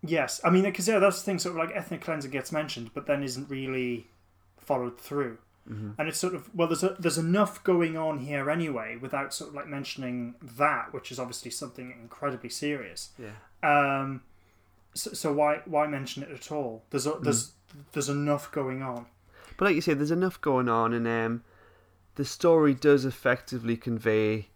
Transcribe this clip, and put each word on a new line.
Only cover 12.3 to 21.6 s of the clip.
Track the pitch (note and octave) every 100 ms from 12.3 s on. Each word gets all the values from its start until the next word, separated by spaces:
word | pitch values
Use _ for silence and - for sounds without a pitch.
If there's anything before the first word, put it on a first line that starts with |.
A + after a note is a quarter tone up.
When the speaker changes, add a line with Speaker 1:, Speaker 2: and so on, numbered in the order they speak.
| B2+ A#2+
Speaker 1:
serious. | - D3 C#3+ G2+ E2+ - -
Speaker 2:
Yeah. | A2+ G#2 - _
Speaker 1:
Um, | C#3+ D3 C#3 C3+ C3+ C3+ - - _ _ _ _ _
so, | - A3
so | - D#3+
why, | C#3+ D3 D3+ -
why | D3+ D3+
mention | C#3 C3 -
it | C#3
at | C#3 -
all? | D3+ B2+ A2+ _
There's | C#3 C3+
a, |
Speaker 2:
Mm. | D#3
Speaker 1:
there's, | D3 C3+ - _ _ - -
there's | D#3 C#3
enough | C#3+ D3 C#3+ -
going | - C3 C3
on. | C3 A#2+ A#2 _ _ - - -
Speaker 2:
But | G3
like |
you | D#3+
say, | E3+
there's | C#3+ D3
enough | E3+ F#3 -
going | D3+ C3 B2
on, | A2+ A2+
and, | A#2 A#2
um, | A#2 A2+ A#2 - -